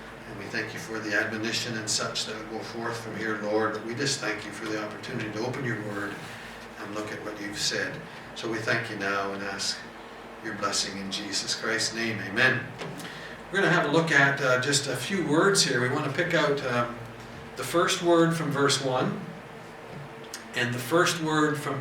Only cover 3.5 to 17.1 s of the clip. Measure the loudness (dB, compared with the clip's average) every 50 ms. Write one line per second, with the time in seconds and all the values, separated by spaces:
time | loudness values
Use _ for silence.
3.5 | 2 2 2 2 -2 -4 -6 -6 -4 -2 0 -2 -2 -2 -2 -4 -4 -4 -6 -10
4.5 | -10 -8 -6 -6 -4 -4 -6 -6 -8 -10 -10 -8 -6 -6 -6 -4 -4 -4 -4 -4
5.5 | -4 -4 -2 -4 -4 -4 -4 -6 -6 -6 -6 -6 -8 -8 -10 -12 -12 -12 -14 -14
6.5 | -14 -14 -16 -16 -14 -12 -10 -8 -6 -6 -6 -6 -8 -8 -8 -10 -8 -8 -8 -8
7.5 | -6 -2 -2 -2 0 -2 -4 -4 -6 -8 -10 -12 -14 -14 -14 -14 -12 -8 -6 -4
8.5 | -4 -4 0 0 0 0 -2 -4 -6 -4 -2 -2 -2 -2 -2 -4 -4 -6 -6 -6
9.5 | -6 -4 -4 -4 -4 -4 -8 -14 -14 -16 -16 -16 -16 -16 -16 -16 -16 -10 -8 -8
10.5 | -6 -2 -2 0 0 0 -2 -2 -4 -6 -6 -6 -6 -6 -6 -4 -4 -4 -2 -2
11.5 | -4 -2 -2 -2 0 0 0 -2 -2 -2 -2 -2 -2 -4 -4 -2 2 4 4 4
12.5 | 4 2 -2 -6 -8 -8 -8 -8 -8 -10 -10 -10 -10 -12 -12 -12 -12 -14 -12 -2
13.5 | 8 8 10 10 10 6 4 6 6 6 6 6 6 8 8 6 6 4 4 4
14.5 | 4 4 4 4 2 2 2 2 -2 -2 -2 0 0 0 2 4 6 6 8 8
15.5 | 8 6 6 6 4 2 2 2 2 0 0 0 0 0 0 2 4 4 4 4
16.5 | 2 2 0 0 2 2 2 0 -2 -8 -10 -12